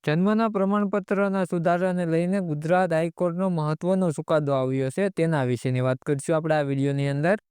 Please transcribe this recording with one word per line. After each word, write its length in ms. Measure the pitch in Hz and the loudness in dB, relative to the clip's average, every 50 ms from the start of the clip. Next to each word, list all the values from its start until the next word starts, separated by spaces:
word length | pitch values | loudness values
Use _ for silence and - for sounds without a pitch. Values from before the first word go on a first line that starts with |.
| - | -2
જન્મના 420 | 151 151 170 185 202 214 214 226 220 | 0 0 2 2 2 2 2 0 0
પ્રમાણપત્રના 960 | 214 190 196 196 202 208 208 196 208 202 190 - 202 185 202 196 190 196 185 | 0 0 0 2 2 0 0 0 -2 -4 -2 -2 0 0 0 0 0 -2 -2
સુધારાને 640 | - 185 175 160 170 175 175 185 185 180 180 180 | -2 -2 0 2 2 2 2 0 0 0 -2 0
લઈને 340 | 165 165 165 175 180 190 202 | 0 0 0 2 0 0 -2
ગુજરાત 520 | 185 170 151 147 151 160 180 180 190 175 | -2 -2 -4 -4 0 2 2 2 2 2
હાઈકોર્ટનો 560 | 165 160 165 170 - - 180 175 165 175 190 190 | 0 0 0 -2 -2 -2 -2 -2 0 -2 -2 -2
મહત્વનો 600 | 180 160 151 151 156 - - 175 190 190 185 170 | 0 0 0 -2 -2 -2 0 0 0 2 2 0
ચુકાદો 420 | 147 - 151 - 165 151 151 139 | -2 -4 -2 0 0 2 2 2
આવ્યો 380 | 139 135 131 131 131 135 135 135 | 0 0 0 0 0 0 -2 -2
છે, 180 | - - 196 196 | -2 -2 -2 -2
તેના 360 | - - 165 165 160 143 131 | 0 0 0 0 2 0 0
વિશેની 360 | 123 123 113 - 131 127 127 | 0 -2 -2 -2 -2 0 0
વાત 180 | 127 131 127 - | 0 0 0 -2
કરીશું 380 | - 151 147 139 - - 165 | -2 -4 -4 -2 0 0 -2
આપણે 180 | 156 160 160 156 | 0 2 0 0
આ 60 | 151 | 0
વીડિયોની 480 | 147 139 139 139 135 139 139 139 139 139 | 0 0 0 0 0 0 0 0 -2 -2
અંદર. 300 | 139 143 147 175 208 214 _ _ | -2 0 0 0 0 0 _ _